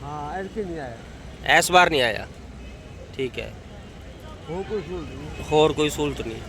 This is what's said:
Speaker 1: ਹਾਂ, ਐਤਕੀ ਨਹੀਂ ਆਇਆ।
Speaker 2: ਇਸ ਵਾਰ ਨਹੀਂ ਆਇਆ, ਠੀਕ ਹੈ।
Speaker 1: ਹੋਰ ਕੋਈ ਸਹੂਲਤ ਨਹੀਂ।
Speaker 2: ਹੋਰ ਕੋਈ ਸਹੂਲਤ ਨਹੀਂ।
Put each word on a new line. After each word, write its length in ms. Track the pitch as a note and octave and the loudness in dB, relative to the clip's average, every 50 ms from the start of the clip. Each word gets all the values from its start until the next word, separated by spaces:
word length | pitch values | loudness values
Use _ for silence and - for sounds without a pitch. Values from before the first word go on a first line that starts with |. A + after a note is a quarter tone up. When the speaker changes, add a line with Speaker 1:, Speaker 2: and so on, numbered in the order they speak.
| C3+ | -8
Speaker 1:
ਹਾਂ, 300 | C#3 D3 D3+ D3 D3 D#3 | -8 -6 -6 -6 -4 -4
ਐਤਕੀ 300 | F#3 G3 F#3+ F#3+ A3 G#3 | -4 -4 -4 -4 -4 -4
ਨਹੀਂ 160 | F#3 E3+ D#3+ | -4 -4 -6
ਆਇਆ। 760 | C#3+ B2+ A2+ A2+ - - - - - - - - - - C#3 D#3+ | -6 -8 -8 -10 -12 -14 -14 -14 -14 -14 -14 -8 2 6 6 6
Speaker 2:
ਇਸ 140 | E3+ - | 6 8
ਵਾਰ 180 | F3 F3+ F3+ E3+ | 8 8 8 8
ਨਹੀਂ 120 | E3 C#3+ | 6 4
ਆਇਆ, 260 | B2+ A#2 G#2 G2+ G2 - - - - - - - - - - - - - - - - - - - | 4 4 2 0 -2 -8 -10 -16 -16 -16 -14 -14 -14 -14 -14 -14 -14 -14 -14 -14 -14 -14 -6 -4
ਠੀਕ 220 | C3+ B2+ - - | -4 -4 -4 -6
ਹੈ। 140 | A2+ - - - - - - - - - - - - - - - - - - - - - | -8 -8 -10 -12 -16 -14 -14 -14 -14 -14 -16 -16 -16 -16 -16 -14 -14 -14 -14 -14 -10 -8
Speaker 1:
ਹੋਰ 140 | D#3 F3+ G3 | -8 -6 -6
ਕੋਈ 180 | - G#3 G#3 | -4 -4 -4
ਸਹੂਲਤ 260 | E3 D3+ F3+ F3+ D#3+ C3+ | -4 -4 -6 -8 -8 -8
ਨਹੀਂ। 340 | - C3+ C#3+ D3 - - - - | -10 -10 -10 -10 -8 -10 -4 4
Speaker 2:
ਹੋਰ 220 | D3+ D#3 D3+ D#3 D3 | 6 8 8 8 8
ਕੋਈ 160 | C3+ D3+ D3+ | 4 2 2
ਸਹੂਲਤ 320 | C#3+ - D3+ D3 C3+ - | 2 2 0 0 0 -2
ਨਹੀਂ। 160 | A2+ A#2 A2 A2 A#2 | -4 -6 -6 -8 -8